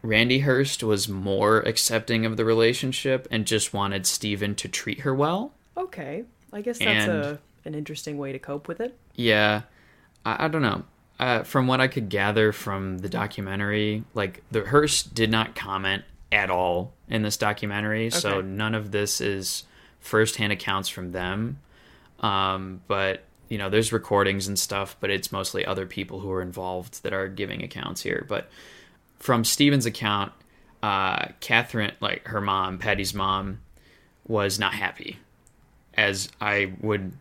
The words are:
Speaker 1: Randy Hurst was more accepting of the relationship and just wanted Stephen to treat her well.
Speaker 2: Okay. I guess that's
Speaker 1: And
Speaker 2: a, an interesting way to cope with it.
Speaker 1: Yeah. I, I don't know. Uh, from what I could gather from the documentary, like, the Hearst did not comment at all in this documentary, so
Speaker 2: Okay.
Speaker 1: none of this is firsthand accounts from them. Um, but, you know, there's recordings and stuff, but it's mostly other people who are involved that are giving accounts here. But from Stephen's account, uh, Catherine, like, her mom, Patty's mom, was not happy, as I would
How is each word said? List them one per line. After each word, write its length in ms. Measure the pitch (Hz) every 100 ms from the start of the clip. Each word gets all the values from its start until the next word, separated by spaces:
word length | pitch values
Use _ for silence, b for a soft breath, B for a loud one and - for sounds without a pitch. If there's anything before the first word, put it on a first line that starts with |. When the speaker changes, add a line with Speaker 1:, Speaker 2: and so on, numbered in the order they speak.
Speaker 1:
Randy 380 | 117 107 120 131
Hurst 440 | 139 127 135 -
was 260 | 110 104 107
more 500 | 98 98 98 104 110
accepting 680 | - 113 - 113 113 117 110
of 120 | 110
the 80 | 113
relationship 840 | 113 113 127 131 131 139 131 -
and 160 | 113 104
just 280 | 110 -
wanted 320 | 101 101 98 92
Stephen 480 | - 107 101 101 101
to 120 | -
treat 340 | - - -
her 120 | 135
well. 400 | 135 147 185 269 _ _ -
Speaker 2:
Okay. 480 | 370 - 139 160 240 _ _
I 80 | 208
guess 180 | 220 233
that's 280 | - 214 208
Speaker 1:
And 40 |
Speaker 2:
a, 280 | 160 143 147 _ _ -
an 100 | 151
interesting 420 | 147 151 - 147
way 140 | 139
to 80 | 135
cope 280 | - 143 143
with 120 | 170
it. 180 | 233 247 _ -
Speaker 1:
Yeah. 480 | 117 107 104 107 - b b b b _ -
I, 200 | - 156
I 20 |
don't 140 | 160
know. 220 | 123 - - _ _ -
Uh, 240 | 127 117
from 240 | - 139 127
what 140 | 131
I 60 | 131
could 220 | 131 104
gather 420 | 101 101 107 107
from 480 | 104 - 98 95 92
the 100 | 95
documentary, 920 | - 101 - 95 98 104 104 107 107 117
like, 300 | 113 98 - -
the 100 | 113 98
Hearst 480 | 143 151 - -
did 160 | - 113
not 240 | 110 110 -
comment 480 | 101 98 95 98 - - -
at 180 | 107 95
all 440 | 90 90 87 104 - -
in 120 | 113
this 160 | 107 -
documentary, 720 | 104 107 104 101 107 110 113
so 260 | 117 104 98
Speaker 2:
Okay. 80 | 95
Speaker 1:
none 280 | 98 107 110
of 160 | 107
this 300 | 104 104 -
is 420 | 101 98 92 - - b b b
firsthand 520 | - 110 110 - 104
accounts 380 | 101 - 95 95
from 240 | - 90
them. 460 | 90 90 98 117 139 b b b b b -
Um, 600 | 104 98 95 95 95 92 -
but, 340 | 101 95 95 - _ -
you 100 | 107
know, 120 | 98
there's 240 | 104 113
recordings 540 | 113 - 101 98 98 95
and 100 | 101
stuff, 380 | - 101 98 -
but 100 | 101
it's 220 | 98 -
mostly 340 | 98 95 98 95
other 200 | 95 92
people 340 | - 92 95
who 100 | 98
are 100 | 92
involved 600 | 90 87 92 92 90 -
that 100 | -
are 160 | 95 95
giving 340 | 95 98 -
accounts 380 | - - - -
here. 240 | - - -
But 220 | - - B B B B B _ _
from 280 | - 123 113
Stephen's 400 | - 143 143 120
account, 480 | - 107 101 98 - _ b b _
uh, 440 | 107 98 95 - - -
Catherine, 540 | - 113 - 117 104 -
like, 260 | 104 - -
her 140 | 107
mom, 360 | 101 95 92 92
Patty's 360 | 107 101 95
mom, 460 | 101 95 95 101 117 - - b b b b -
was 320 | 110 101 98
not 140 | 98
happy, 460 | - 95 - - - _ _ _ _ _ _ _
as 360 | - 104 95 95 -
I 320 | 107 101 98 92
would 320 | 107 101 95 -